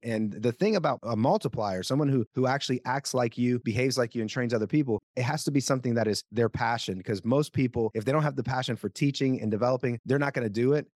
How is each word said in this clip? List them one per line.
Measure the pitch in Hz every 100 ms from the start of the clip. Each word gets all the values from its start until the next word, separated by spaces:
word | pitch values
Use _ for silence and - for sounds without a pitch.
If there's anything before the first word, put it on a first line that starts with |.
and | 117 110 110
the | 98 120
thing | - 202
about | 208 151 123
a | 110 110
multiplier, | 131 202 135 120 104 92
someone | 92 135 143
who, | 135 107
who | - 127
actually | 135 - 127
acts | 127 135 -
like | 131 120 120
you, | 123 123
behaves | 113 110 131 127
like | 120
you, | 120
and | 107
trains | 131 120
other | 117 107
people, | 151 135 104 -
it | -
has | 120 156
to | -
be | 139
something | - 131 123
that | 117 107
is | 101 -
their | 107 113
passion. | - 117 117 - 92
'Cause | 90 101
most | 113 135 151
people, | - 127 120 113
if | 113
they | 107
don't | 151
have | 151 135
the |
passion | 120 131 127
for | 117 104
teaching | - 143 139 135 131
and | 110
developing, | 104 120 127 131 120
they're | - 139
not | 143
gonna | 135 113
do | 104 123
it. | 147 -